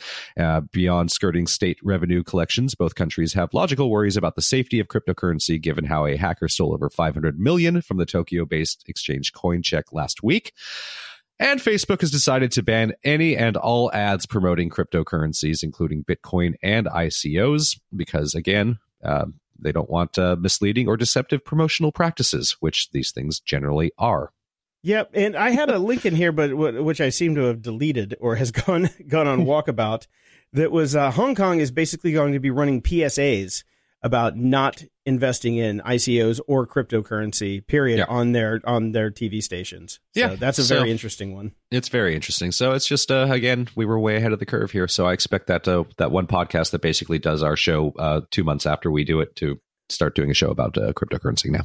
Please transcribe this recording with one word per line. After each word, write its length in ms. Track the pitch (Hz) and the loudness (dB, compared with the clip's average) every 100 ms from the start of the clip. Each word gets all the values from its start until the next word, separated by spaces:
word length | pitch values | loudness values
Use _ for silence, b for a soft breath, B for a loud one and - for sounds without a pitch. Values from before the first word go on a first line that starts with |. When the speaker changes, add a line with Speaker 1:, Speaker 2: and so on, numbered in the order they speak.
| B B B - | B B B -2
Speaker 1:
Uh, 220 | 82 78 | 0 0
beyond 500 | 71 90 90 87 85 | -2 0 2 2 2
skirting 360 | - 98 85 85 | 0 0 0 0
state 320 | - 95 - | 0 0 -2
revenue 400 | 98 95 87 87 | -2 0 2 0
collections, 520 | 87 90 82 - 131 | 0 -2 0 0 -2
both 200 | - 85 | 0 -2
countries 380 | - 82 - 82 | 0 -4 0 -2
have 220 | 95 85 | 0 0
logical 360 | - 170 135 135 | 0 0 0 2
worries 280 | 104 104 101 | 2 2 2
about 180 | 85 - | 0 0
the 60 | |
safety 360 | - 135 120 113 | 0 0 0 -2
of 80 | 101 | 0
cryptocurrency, 720 | 113 - - 90 78 - 80 | -2 -2 -2 -2 0 0 0
given 260 | 80 76 73 | -2 -2 0
how 180 | 78 | 2
a 100 | 76 | 0
hacker 320 | 71 90 85 80 | 0 -2 -2 -4
stole 280 | - 78 | 0 0
over 160 | 76 73 | 0 -4
five 240 | - 80 | 0 -2
hundred 260 | 76 78 73 | 0 -2 0
million 400 | 117 175 170 175 | 0 2 2 2
from 160 | - 92 | -2 -2
the 80 | |
Tokyo-based 800 | 82 90 82 87 80 80 80 - - | 0 -2 -2 -4 -2 -2 -2 -6 -10
exchange 460 | - - 71 69 | -10 -6 -4 -6
Coincheck 520 | - 90 87 82 80 - | -4 -2 0 -2 -4 -4
last 300 | 78 73 - | -6 -6 -2
week. 300 | 107 202 - B B B B B B B _ _ | 0 0 -2 B B B B B B B _ _
And 200 | 269 277 | 0 2
Facebook 440 | 233 208 - 196 | 2 0 0 0
has 80 | 165 | 0
decided 420 | 139 147 131 127 | 2 2 2 2
to 100 | 123 | 0
ban 300 | 101 113 110 - | 2 2 2 0
any 320 | 139 151 165 | 0 2 2
and 220 | 147 117 98 | 2 2 0
all 340 | 117 120 117 | 0 2 2
ads 320 | 104 104 98 - | 0 0 0 -2
promoting 420 | 107 92 87 85 | 0 2 2 0
cryptocurrencies, 960 | - 85 87 78 85 78 76 76 78 | -2 -2 -2 0 -2 -2 -2 -2 -2
including 420 | 80 - 82 76 | -4 -4 -4 -2
Bitcoin 480 | 69 87 - 90 87 78 | -4 -6 -2 0 0 0
and 240 | 95 110 104 | 0 0 0
I 220 | 85 82 | -2 -2
C 320 | - 78 82 | -2 -2 0
Os, 400 | 123 151 156 - _ 95 | 2 2 0 -4 _ -8
because, 380 | 82 78 73 | -4 -2 0
again, 440 | 82 82 104 107 117 _ _ | -2 0 2 2 -2 _ _
uh, 220 | - 73 73 - _ - | -2 -2 -2 -8 _ -8
they 140 | 76 | -4
don't 180 | 73 78 | -2 -2
want, 280 | 85 85 - | -2 0 0
uh, 180 | 90 87 | 0 2
misleading 480 | 92 - 101 113 113 | 0 2 2 2 0
or 120 | 110 | 0
deceptive 440 | 117 131 127 139 | 0 0 0 -4
promotional 480 | - 151 160 - 156 | -2 0 0 0 -2
practices, 640 | - 170 - - 67 - - | 0 -2 0 -2 0 -2 -2
which 300 | 80 - - | -2 -2 -4
these 200 | 71 64 | -4 -4
things 300 | - 69 76 | -6 -6 -6
generally 500 | - 71 71 73 82 - | -4 -2 0 0 0 0
are. 340 | 117 82 73 _ _ _ _ _ | 0 0 -4 _ _ _ _ _
Speaker 2:
Yep, 280 | 160 214 - | -2 -2 0
and 240 | 220 202 165 | 0 0 2
I 140 | 233 | 2
had 180 | 247 294 | 2 2
a 100 | 208 | 2
link 280 | 202 247 196 | 0 0 0
in 80 | |
here, 180 | 160 175 | 2 2
but 160 | 156 147 | 2 0
w-, 340 | 135 156 117 | 0 -2 0
which 200 | 156 151 | -2 0
I 80 | 139 | 0
seem 240 | - 170 | 2 0
to 80 | 147 | 2
have 180 | 123 117 | 0 -2
deleted 560 | 113 110 151 127 101 123 | -6 -4 -2 -2 -4 -4
or 180 | 120 113 | -2 0
has 140 | 123 | 0
<laughs> 160 | - - | 0 0
gone, 220 | 170 180 - 147 | 2 0 -2 -2
gone 200 | 160 147 | 0 2
on 180 | 131 | 2
walkabout. 600 | 147 151 151 117 107 113 - b b b b | 2 2 0 -2 -2 -2 -8 b b b b
That 180 | 135 160 | 0 2
was, 240 | 165 151 147 | 2 2 2
uh, 140 | 139 | 2
Hong 240 | 120 254 | 2 0
Kong 260 | 208 190 170 | 2 2 2
is 100 | 143 | 2
basically 420 | 131 160 160 175 | 0 -2 -2 0
going 200 | 156 143 | 2 2
to 80 | 139 | 2
be 80 | 135 | 0
running 300 | 127 143 131 | 2 2 2
P 220 | - 170 | 2 2
S 140 | 147 - | 2 2
As 440 | 143 107 95 - - _ _ _ | 2 0 -2 -8 -10 _ _ _
about 360 | 120 123 117 113 | -2 0 0 0
not 440 | 123 135 135 - - _ | 2 2 2 -2 -16 _
investing 520 | - 127 131 120 120 117 | -2 0 0 0 -2 0
in 240 | 113 104 | 0 -2
I 160 | 113 123 | 0 0
C 240 | 127 120 | 2 4
Os 180 | 113 117 - | 4 0 0
or 180 | 135 120 | 0 2
cryptocurrency, 1000 | - 123 113 104 107 107 - 101 98 - | -2 0 -2 -2 -4 -2 -2 -4 -6 0
period, 320 | 147 135 113 | 2 4 2
Speaker 1:
Yeah. 80 | 90 | 2
Speaker 2:
on 240 | 123 120 | 2 2
their, 300 | 120 110 113 | 2 0 -2
on 280 | 117 120 110 | 0 0 0
their 180 | 110 107 | 0 -2
T 180 | 101 110 | -4 -6
V 140 | 107 | -4
stations. 580 | - 87 90 90 85 - _ | -6 -6 -10 -14 -16 -18 _
So 60 | 214 | 0
Speaker 1:
Yeah, 140 | 247 95 | 0 0
Speaker 2:
that's 220 | 123 139 | -2 2
a 60 | |
Speaker 1:
so 140 | 123 127 | 2 4
Speaker 2:
very 120 | 120 | 2
interesting 440 | 113 110 - 98 | 0 -4 -8 -10
one. 180 | 95 104 - _ | -10 -12 -14 _
Speaker 1:
it's 180 | 123 - | -4 0
very 240 | 127 98 | 0 2
interesting. 360 | 78 - - 87 | 0 -2 -4 -2
So 220 | - 127 | 0 0
it's 140 | 131 - | 0 0
just, 240 | 143 - | 0 2
uh, 160 | 135 135 | 2 2
again, 380 | 127 123 123 120 - | 2 2 0 -2 -2
we 80 | |
were 160 | 107 110 | 0 2
way 160 | 107 107 | 2 2
ahead 160 | 113 | 2
of 60 | 107 | 0
the 80 | 98 | -2
curve 240 | 107 104 | -2 -2
here. 180 | 101 90 | -2 0
So 160 | - | 2
I 80 | 90 | 2
expect 340 | 90 - 95 - | 2 0 -2 0
that, 200 | 87 - | 0 2
uh, 160 | 90 82 - | 0 0 -2
that 120 | 76 | 0
one 160 | 87 87 | 2 2
podcast 440 | 92 85 85 80 | 0 0 0 -2
that 100 | 82 | 0
basically 380 | 80 78 78 80 | 0 -2 -2 -2
does 240 | 80 78 | 0 0
our 120 | 76 | 0
show, 380 | 76 - 78 76 - | 2 2 2 0 -2
uh, 240 | 78 78 - | -2 -2 -2
two 140 | - | -2
months 200 | 80 73 | 0 0
after 260 | 76 76 85 | -2 -2 0
we 140 | 76 | 0
do 160 | 73 80 | 0 0
it 160 | 76 - | -2 -4
to 240 | 76 71 _ _ _ | -6 -6 _ _ _
start 240 | - - | -2 0
doing 160 | - 71 | 0 0
a 40 | |
show 160 | - 78 | 2 0
about, 260 | - 57 - | 0 -2 0
uh, 140 | 52 | -2
cryptocurrency 580 | - - - - - - | -2 -4 -4 -2 -2 -2
now. 120 | 80 | -2